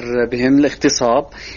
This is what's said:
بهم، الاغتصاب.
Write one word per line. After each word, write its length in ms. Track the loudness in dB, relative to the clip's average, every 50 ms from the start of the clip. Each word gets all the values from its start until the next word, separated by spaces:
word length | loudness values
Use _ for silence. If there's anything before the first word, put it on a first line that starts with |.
| -2 -2 -2 -2 -2 -2
بهم، 260 | -2 0 2 2 4 4
الاغتصاب. 640 | 4 2 0 0 0 0 0 2 2 2 2 2 0 -4 -8 -18 -18 -18 -18